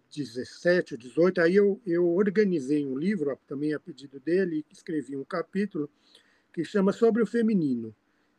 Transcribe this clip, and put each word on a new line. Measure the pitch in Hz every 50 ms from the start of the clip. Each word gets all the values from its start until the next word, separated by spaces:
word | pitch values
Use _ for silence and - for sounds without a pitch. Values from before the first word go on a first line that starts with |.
| - _ -
dezessete | 147 139 117 110 127 117 - - - - 170 180 180 160 - 151
ou | 120
dezoito, | 123 127 - 151 165 190 185 185
aí | 165 170 185
eu, | 202 202 202 196 240 -
eu | 180 170 170 180 170
organizei | 170 185 214 208 175 214 214 190 180 156 127 127 151 147 143
um | 135 131
livro, | 135 160 196 214 180 151 143 127 - _
também | - 151 135 147 151 151
a | 139
pedido | - 180 165 - 139 135 - 139
dele, | 127 156 170 190 196 175 160 151 151 _
e | -
escrevi | - _ - 165 151 123 123 139
um | 135 135
capítulo | - - 170 165 - - 190 208 196 - 151 143 143 _ _ _ _ _ _ _ _ _ _ _ _ _
que | 175 156
chama | - - 202 190 196
Sobre | 190 - 233 226 208 233 226
o |
Feminino, | - - 233 226 220 226 185 160 139 123 120 113 110 107 _ _ _ _ _ _ _ _